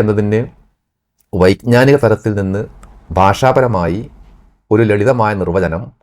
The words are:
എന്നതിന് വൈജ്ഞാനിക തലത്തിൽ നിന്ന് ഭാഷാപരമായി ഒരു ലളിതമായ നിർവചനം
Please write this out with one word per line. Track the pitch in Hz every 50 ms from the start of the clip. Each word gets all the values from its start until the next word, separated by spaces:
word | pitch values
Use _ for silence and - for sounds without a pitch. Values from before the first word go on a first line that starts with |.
എന്നതിന് | 113 107 104 104 104 104 107 110 127 - - _ _ _ _ _ _ _ _ _ _ _ _ _ _ - -
വൈജ്ഞാനിക | 90 90 92 98 - - 123 120 120 131 139 143
തലത്തിൽ | 139 117 107 107 104 - 113 104
നിന്ന് | 101 98 95 95 101 113 - - - - - - - _ -
ഭാഷാപരമായി | 80 92 95 101 120 - 135 131 131 139 131 120 107 92 87 85 87 107 127 - - - - - - _ _ _ _ _ _ -
ഒരു | 107 110 117
ലളിതമായ | 107 104 104 101 123 127 123 110 107 107
നിർവചനം | 98 90 85 85 95 90 82 80 82 120 - - _